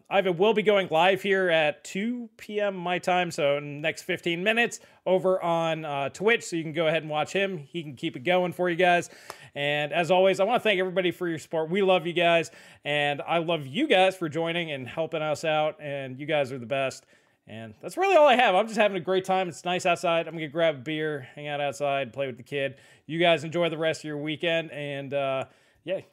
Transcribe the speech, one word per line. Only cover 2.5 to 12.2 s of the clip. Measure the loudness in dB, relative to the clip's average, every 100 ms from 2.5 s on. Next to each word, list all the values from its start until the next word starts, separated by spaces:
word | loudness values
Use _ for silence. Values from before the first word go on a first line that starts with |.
| -4
M | -2 -2
my | -4 -2
time, | 0 0 0
so | 0 0 0
in | -4 -6
the |
next | -6 -4
fifteen | -6 -4 -4 0
minutes | 0 2 0 -4 -18 _ 0
over | 2 2 0
on, | 0 0 0 -2 -4
uh, | -4 -4
Twitch, | -2 2 2
so | 0 -6
you |
can | -4
go | 0 0
ahead | 0
and | -2
watch | -4 -2
him. | -2 -2 -4
He | -10 -10
can | -10 -8
keep | -8 -4
it |
going | 0 2 2
for | 0 -2
you | 4
guys. | 4 4 2 -10 -18 -18 -14 -4
And | -2 0 0
as | 0 4
always, | 6 6 4
I |
wanna | 2 2
thank | 2 2
everybody | 0 0 -2
for | -2 -6
your | -6
support. | -6 -4 -2
We | 2
love | 4 4 2
you |
guys, | 2